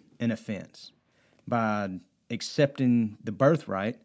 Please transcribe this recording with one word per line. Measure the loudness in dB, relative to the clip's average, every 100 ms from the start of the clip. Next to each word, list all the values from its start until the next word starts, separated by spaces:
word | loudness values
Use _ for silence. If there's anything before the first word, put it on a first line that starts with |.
| _ -4
an | -4
offense | -4 -6 -10 -10 -20 -20 _ _ _ _ _ -4
by | 0 0 0 -4 -8 -14 _ -10
accepting | -8 -4 0 0 2 2 4 2 -4
the | -8
birthright | 2 4 4 0 -4 -4 -6